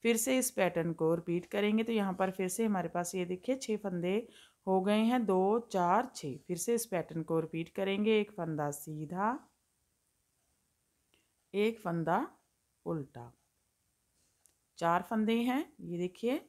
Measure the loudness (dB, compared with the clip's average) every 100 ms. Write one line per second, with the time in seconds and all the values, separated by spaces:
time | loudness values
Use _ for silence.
0 | 2 2 2 2 0 0 0 2 -2 0
1 | 2 2 0 -4 -2 -2 2 2 2 0
2 | 0 0 -2 0 -4 0 0 0 0 -2
3 | -4 -4 -4 -6 -2 -4 -2 -4 -2 -2
4 | 0 -2 -2 -14 -20 _ 0 2 4 2
5 | 4 2 2 4 4 2 0 0 4 2
6 | 2 -6 -8 -8 _ -6 0 0 0 -4
7 | -4 -6 0 0 0 -4 -6 -4 -2 2
8 | 4 4 2 -4 -4 -2 -2 -4 -8 -8
9 | -6 -2 -2 -2 -8 _ _ _ _ _
10 | _ _ _ _ _ _ _ _ _ _
11 | _ _ _ _ _ 0 0 0 -4 -2
12 | 2 0 0 -8 _ _ _ _ -6 -6
13 | -6 -12 -16 _ _ _ _ _ _ _
14 | _ _ _ _ _ _ _ -4 0 2
15 | 0 -2 2 2 2 0 -2 _ -10 -4
16 | -4 -4 -4 -4